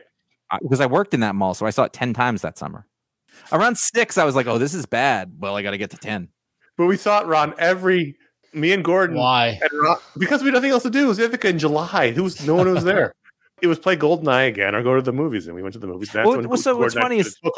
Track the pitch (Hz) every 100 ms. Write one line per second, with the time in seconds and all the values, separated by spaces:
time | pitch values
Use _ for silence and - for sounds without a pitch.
0 | _ _ _ _ - - 131 131 131 156
1 | 196 131 107 98 95 90 110 139 120 -
2 | 123 113 123 107 76 - 76 - - _
3 | _ _ _ - - 160 233 233 - 233
4 | - 190 151 131 120 117 143 175 120 117
5 | 139 107 92 82 98 101 101 98 101 -
6 | 107 104 87 _ _ _ _ - 175 196
7 | 214 208 170 156 147 - 170 185 185 185
8 | 151 - _ _ _ 156 165 196 165 185
9 | 180 156 127 123 117 104 151 147 151 -
10 | - - 185 285 277 254 269 247 247 269
11 | 277 202 233 240 202 165 151 151 175 190
12 | 123 117 190 - 147 170 185 175 170 196
13 | 113 - _ _ _ _ 175 160 190 165
14 | 147 165 151 127 131 101 98 104 123 131
15 | 127 131 160 107 85 87 95 113 101 92
16 | 107 107 190 247 120 247 269 240 240 226
17 | 247 226 139 - 170